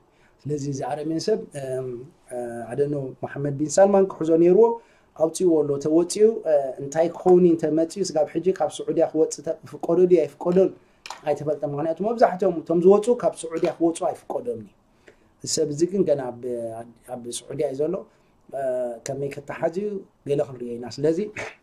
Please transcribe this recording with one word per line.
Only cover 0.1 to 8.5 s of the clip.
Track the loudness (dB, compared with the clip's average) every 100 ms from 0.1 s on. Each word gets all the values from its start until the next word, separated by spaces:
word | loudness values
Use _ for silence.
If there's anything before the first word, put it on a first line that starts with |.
| _ _ _ -8
ስለዚ | -6 -6
እዚ | -6
ኣረመኔ | -6 -6 -4 -4
ሰብ፣ | -2 -2 -4 -10
እም፣ | -8 -6 -6 -10 -14 _ _
እ፣ | -10 -8 -10 -8
ኣደኖ | -4 -2 -2 -6 -10
መሓመድ | -12 -6 -6 -4
ቢን | 0
ሳልማን | 4 6 6 2
ክሕዞ | 0 0 4
ነይርዎ | 6 6 6 2 -8 _ _ -2
ኣውፅእዎ | -2 0 2 2
ኣሎ። | 2 -2
ተወፅኡ፣ | 2 2 2 2 2 2
እ፣ | 0 0 0 -6
እንታይ | -6 0 0
ክኸውን | 2 6 8
እዩ | 8
እንተመፅኡ | 4 2 0 0 -2
ስጋብ | -4 0 -2
ሕጂ | 0 -2